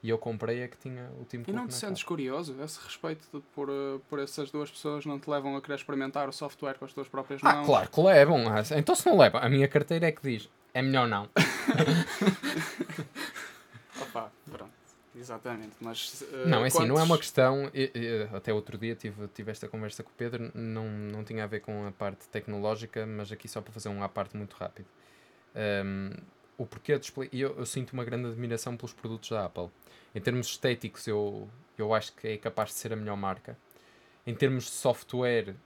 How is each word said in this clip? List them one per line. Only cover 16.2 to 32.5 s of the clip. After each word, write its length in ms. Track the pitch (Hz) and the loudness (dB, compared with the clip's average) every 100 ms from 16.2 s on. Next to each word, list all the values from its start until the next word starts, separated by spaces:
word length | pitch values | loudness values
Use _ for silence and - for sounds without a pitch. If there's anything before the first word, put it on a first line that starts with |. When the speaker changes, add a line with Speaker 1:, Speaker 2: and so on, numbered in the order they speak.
| - | -10
Speaker 2:
eh, 140 | 135 131 | -2 2
Speaker 1:
Não, 160 | 123 | 4
é 40 | 127 | 4
assim, 120 | 165 | 4
não 60 | 143 147 | 4 6
é 40 | |
Speaker 2:
quantos 100 | 165 | 6
Speaker 1:
uma 80 | 160 | 4
questão, 520 | - - 131 139 135 | 4 4 6 4 -2
e, 180 | 139 135 | -2 -2
e, 420 | 120 117 113 107 101 | -2 -2 -2 -4 -6
até 180 | 110 | -2
outro 240 | 107 104 104 | -2 -2 -8
dia 180 | 113 113 | -6 -6
tive, 320 | 113 101 104 | -10 -10 -14
tive 240 | - 107 | -10 -10
esta 160 | 107 - | -10 -10
conversa 340 | 110 107 - | -8 -8 -10
com 60 | - | -16
o 40 | |
Pedro, 320 | - 120 120 117 | -8 -6 -6 -8
n-, 60 | - | -8
não, 340 | 113 110 110 | -6 -6 -6
não 340 | 104 104 104 | -6 -8 -8
tinha 200 | 107 110 | -8 -6
a 40 | 107 | -6
ver 120 | 107 | -6
com 260 | - 104 101 | -6 -6 -6
a 60 | |
parte 360 | 95 101 98 - | -6 -6 -6 -10
tecnológica, 760 | 110 104 104 107 107 110 - 110 | -10 -6 -4 -2 -2 -6 -8 -8
mas 240 | 107 101 | -8 -10
aqui 160 | 107 - | -12 -10
só 140 | - | -10
para 120 | 101 | -10
fazer 160 | 110 107 | -10 -8
um 120 | 101 | -4
à 60 | 101 | -4
parte 260 | - 95 107 | -4 -6 -8
muito 160 | 101 - | -12 -10
rápido. 320 | 92 - 95 _ _ _ _ _ _ | -12 -12 -20 _ _ _ _ _ _
Ahm, 580 | - 107 101 98 98 98 - - _ _ - | -4 -2 0 -2 -4 -8 -10 -18 _ _ -10
o 80 | 120 | -10
porquê 320 | - - 143 | -8 -2 -2
de 80 | - | -2
expli-, 240 | - 131 | -10 -8
eu, 220 | 127 135 - | -4 -4 -4
eu 80 | 120 | -6
sinto 260 | 131 127 | -6 -6
uma 140 | 127 117 | -6 -4
grande 240 | 120 120 | -4 -6
admiração 480 | 113 120 117 - 120 | -6 -4 -4 -4 -8
pelos 160 | 120 | -10
produtos 360 | - 113 113 - | -10 -8 -8 -4
da 160 | 110 92 | -4 -4
Apple. 240 | - 87 _ - - - 110 | -6 -10 _ -20 -20 -12 -4
Em 60 | |
termos 260 | 92 123 120 | -2 -2 -4
estéticos, 580 | - 135 120 110 - - | -2 0 0 -6 -10 -4
eu, 420 | 107 104 104 104 120 _ - | -2 -2 -4 -12 -18 _ -6
eu 160 | 107 | 0
acho 200 | 110 - - | 0 0 -10
que 120 | 110 | -8
é 80 | 107 | -4
capaz 320 | 110 | -4